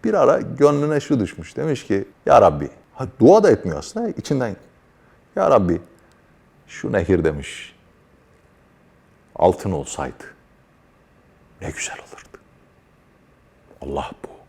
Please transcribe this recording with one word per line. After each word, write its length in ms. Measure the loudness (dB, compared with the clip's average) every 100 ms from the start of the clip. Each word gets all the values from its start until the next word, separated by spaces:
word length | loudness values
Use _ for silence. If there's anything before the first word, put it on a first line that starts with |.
Bir 100 | 0
ara 280 | 2 4 2
gönlüne 580 | -2 2 2 4 0 -2
şu 200 | -2 -2
düşmüş, 380 | -2 -8 -14 -8
demiş 300 | -6 -6 -2
ki, 180 | -4 -4 _ 4
"Ya 160 | 6
Rabbi," 280 | 6 2 -8 -12 _
ha, 140 | -14 -14 2
dua 240 | 6 6
da 80 | 6
etmiyor 280 | 2 -2 -8
aslında, 300 | -10 -8 -8
içinden, 460 | -8 -6 -4 -4 -10 _ _ _ _ _ _ _ -2
"Ya 140 | 2
Rabbi, 320 | 2 2 -4 -6 _ _ _ _ _ _ _ _
şu 240 | -12 -4
nehir," 320 | -4 0 2
demiş, 520 | 0 -4 -12 -16 -20 _ _ _ _ _ _ _ _ _ _ _ _ _ _ _ _ 0
"altın 360 | 0 0 -6
olsaydı 520 | -8 -8 -10 -12 -12 -20 _ _ _ _ _ _ _ _ _ _ _ _ _
ne 80 | -14
güzel 240 | -10 -12 -14
olurdu." 420 | -20 -20 -20 -20 _ _ _ _ _ _ _ _ _ _ _ _ _ -18
Allah 300 | -10 -8 -10 -14
bu. 40 | -20 -20